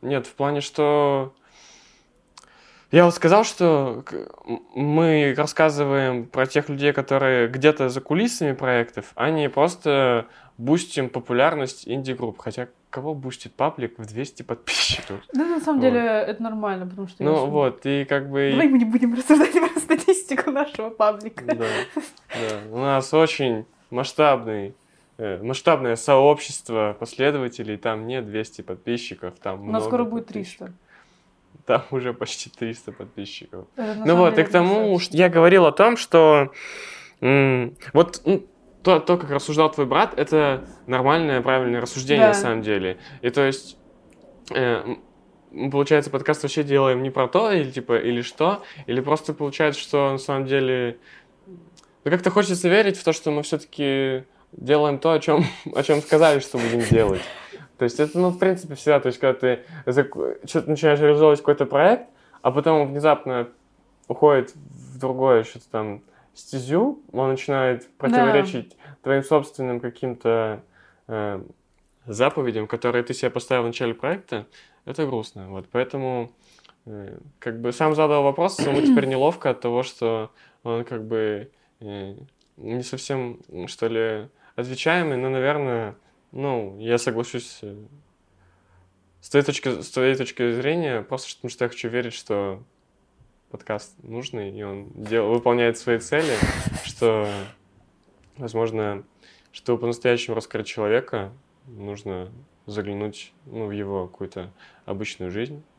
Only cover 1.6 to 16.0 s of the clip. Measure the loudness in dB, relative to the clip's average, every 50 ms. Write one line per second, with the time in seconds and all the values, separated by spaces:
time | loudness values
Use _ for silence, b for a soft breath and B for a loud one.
1.6 | b b b b b b b b b b b _ _ _ _ -20 -20 b b b
2.6 | b b b b b b 6 8 8 8 6 4 2 4 6 6 4 2 -2 0
3.6 | 2 4 4 4 2 -2 -6 -8 -12 -12 -12 -12 -12 -12 -16 -20 -12 -10 -10 -10
4.6 | -10 _ -6 -4 -2 0 2 2 4 4 4 4 2 2 0 0 -2 -4 2 2
5.6 | 2 4 4 2 0 0 2 0 0 0 -2 -4 -6 -6 -2 -2 -2 2 2 -2
6.6 | -2 0 -6 0 0 0 0 0 -2 0 0 2 4 4 4 2 2 0 -2 2
7.6 | 4 4 4 4 0 -2 -2 -4 -4 -2 0 0 0 -2 -2 -2 -2 -2 -2 -2
8.6 | 0 0 2 2 0 -2 -6 -14 -14 -14 -6 -2 -2 0 0 0 -2 -2 2 2
9.6 | 2 2 0 -2 -2 0 2 4 4 4 2 2 -2 b b b b b b _
10.6 | -2 0 0 0 0 -4 -6 -6 -6 -4 -6 -8 -6 -2 2 4 4 4 4 0
11.6 | -4 -6 -8 -12 -10 -8 -8 -6 -6 -6 -8 -6 -6 -8 -8 -8 -12 -12 -8 -8
12.6 | -10 -12 _ _ _ _ -12 -10 -8 -8 -8 -8 -10 -12 -12 -12 -16 -20 _ _
13.6 | -2 -2 -2 -4 -8 -8 -8 -10 -16 -14 -10 -10 -10 -10 -12 -20 -12 _ -12 -12
14.6 | _ -6 -4 -2 -2 -2 -2 -4 -6 -12 -12 -14 -14 _ -2 -2 0 0 0 -2
15.6 | 0 0 0 2 2 2 2 2